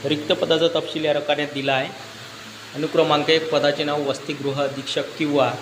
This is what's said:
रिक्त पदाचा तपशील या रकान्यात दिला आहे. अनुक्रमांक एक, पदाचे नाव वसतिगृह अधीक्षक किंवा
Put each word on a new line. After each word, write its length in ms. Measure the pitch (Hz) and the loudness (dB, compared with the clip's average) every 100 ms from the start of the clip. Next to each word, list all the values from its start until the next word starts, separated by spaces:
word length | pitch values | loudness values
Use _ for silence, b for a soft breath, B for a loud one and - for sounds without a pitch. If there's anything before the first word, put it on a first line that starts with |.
रिक्त 280 | 139 151 - | 0 -2 0
पदाचा 360 | 180 165 160 165 | 0 2 4 4
तपशील 360 | 165 - 156 | 2 -4 -2
या 80 | 156 | 0
रकान्यात 360 | 147 147 147 143 | 0 0 0 0
दिला 180 | 135 135 | -2 0
आहे. 160 | 131 135 - - - - - - - - | 0 0 -8 -14 -14 -16 -16 -16 -16 -12
अनुक्रमांक 560 | 139 151 165 156 147 147 | -6 0 2 4 4 4
एक, 200 | 160 160 | 2 4
पदाचे 340 | 147 147 143 | 2 2 2
नाव 180 | 147 147 | 0 0
वसतिगृह 600 | 139 127 - 143 139 135 | 0 -4 -4 -4 -2 0
अधीक्षक 420 | 139 131 127 156 139 - | -2 -4 -4 -4 -4 -2
किंवा 340 | 156 143 123 127 | 2 4 2 0